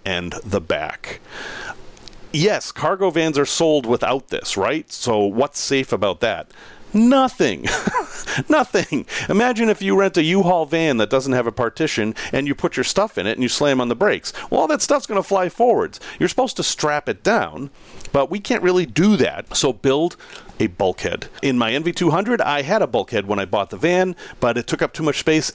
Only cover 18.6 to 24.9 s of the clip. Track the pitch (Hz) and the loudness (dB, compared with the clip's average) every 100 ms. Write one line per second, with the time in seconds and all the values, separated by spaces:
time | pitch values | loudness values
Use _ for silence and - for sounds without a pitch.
18.6 | 180 180 151 104 196 190 101 76 - - | 2 2 0 2 4 4 2 -2 -6 -2
19.6 | 143 107 139 139 170 - - - - - | 0 0 0 2 0 -4 -20 -20 -14 -4
20.6 | 110 87 95 90 95 87 - - 139 123 | -4 0 -2 0 -4 -6 -8 -4 0 0
21.6 | 113 131 165 - 170 160 208 233 - 147 | 0 0 -2 0 2 2 0 0 0 0
22.6 | 139 214 151 113 95 107 98 101 95 107 | 0 0 2 0 0 -2 0 -2 0 -2
23.6 | 98 95 160 180 185 175 - - 123 117 | -2 -2 2 2 2 -2 -12 -2 0 0
24.6 | - 165 156 | -2 -2 -2